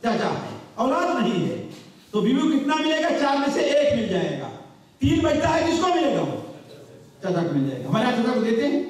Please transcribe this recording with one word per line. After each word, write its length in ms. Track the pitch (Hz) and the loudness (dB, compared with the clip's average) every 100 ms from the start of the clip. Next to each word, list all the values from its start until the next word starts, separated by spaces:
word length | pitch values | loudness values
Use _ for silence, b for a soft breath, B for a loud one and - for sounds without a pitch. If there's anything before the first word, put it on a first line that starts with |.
चाचा 240 | 226 202 - | -2 -2 -2
है, 320 | - - - - - | -4 -8 -12 -16 -4
औलाद 380 | 254 320 349 262 | 0 0 0 0
नहीं 240 | 190 175 | 0 0
है, 160 | 135 - - - - - - | -2 -4 -10 -14 -20 -20 -6
तो 80 | 214 | 0
बीवी 200 | 208 285 | 2 2
को 80 | 311 | 2
कितना 260 | 277 285 320 | 2 2 0
मिलेगा? 340 | 311 311 311 - | 0 0 0 0
चार 180 | 285 277 | 0 2
में 140 | 285 | 0
से 100 | - | 0
एक 320 | - 285 285 240 | 2 2 2 2
मिल 140 | 202 | 0
जाएगा, 380 | 185 156 139 131 - - - - _ | -2 -2 -4 -8 -14 -20 -20 -20 _
तीन 200 | 277 311 | 2 4
बचता 280 | 311 294 330 | 2 2 2
है, 140 | 330 | 2
किसको 240 | 330 330 359 | 2 0 2
मिलेगा? 320 | 349 285 175 | 2 2 0
वो 220 | 151 - - - - - - - - - | -2 -6 -10 -16 -20 -20 -20 -20 -20 -10
चचा 180 | 190 175 | -4 -2
को 100 | 165 | 0
मिल 180 | 143 135 | 0 -2
जाएगा। 200 | 131 - | -4 -2
हमारे 160 | 220 247 | 0 2
यहाँ 120 | 233 | 2
चचा 160 | 233 | 0
को 80 | 240 | 2
देते 200 | 214 226 | 2 2
हैं 200 | 285 170 | 2 0